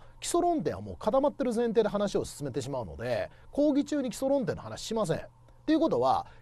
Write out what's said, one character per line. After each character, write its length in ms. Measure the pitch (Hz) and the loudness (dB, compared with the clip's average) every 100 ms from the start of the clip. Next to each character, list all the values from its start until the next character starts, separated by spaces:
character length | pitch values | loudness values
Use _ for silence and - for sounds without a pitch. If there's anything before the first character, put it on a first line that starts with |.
| - - | -12 -12
基 60 | - | -2
礎 160 | 349 | 2
論 220 | 349 320 | 2 2
点 120 | 151 90 | -2 -4
は 60 | |
も 100 | 104 | -8
う 40 | 87 | -4
固 220 | - 262 | 0 2
ま 100 | 277 | 2
っ 40 | |
て 100 | - | 0
る 100 | 254 | -2
前 140 | 226 240 | 0 0
提 140 | 226 | 2
で 80 | 208 | 2
話 260 | 202 202 196 | 2 0 0
を 100 | 117 | -2
進 200 | - 139 | -6 -6
め 60 | |
て 100 | 131 | -4
し 80 | 131 | -4
ま 120 | 135 | -6
う 40 | 98 | -8
の 100 | 76 | -8
で、 360 | 120 113 85 - - | -4 -2 -4 -8 -10
講 180 | - 302 | 2 4
義 160 | 277 285 | 4 0
中 180 | 294 | -2
に 80 | 254 | -2
基 20 | |
礎 160 | - 269 | -2 0
論 160 | 277 180 | 0 0
点 100 | 113 | -4
の 60 | |
話 200 | 113 110 | -6 -10
し 120 | - | -6
ま 140 | 220 175 | -2 0
せ 80 | 123 | -2
ん。 100 | - - - - - | -4 -18 -20 -12 2
と 60 | |
い 40 | 311 | 4
う 40 | |
こ 100 | 320 | 4
と 100 | 135 | 4
は、 280 | 147 98 - - | 4 2 0 -14